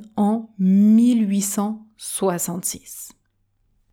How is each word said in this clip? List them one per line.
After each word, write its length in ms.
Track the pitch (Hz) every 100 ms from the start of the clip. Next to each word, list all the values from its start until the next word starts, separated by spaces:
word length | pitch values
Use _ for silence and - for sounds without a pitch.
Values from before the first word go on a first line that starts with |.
| - -
en 380 | 208 226 226 -
mille 680 | 185 196 208 220 240 233 202
huit 120 | 196
cent 440 | 196 - 208 220 - -
soixante-six. 1120 | - - 190 175 175 175 - - - - - - _ _ _ _ _ _ _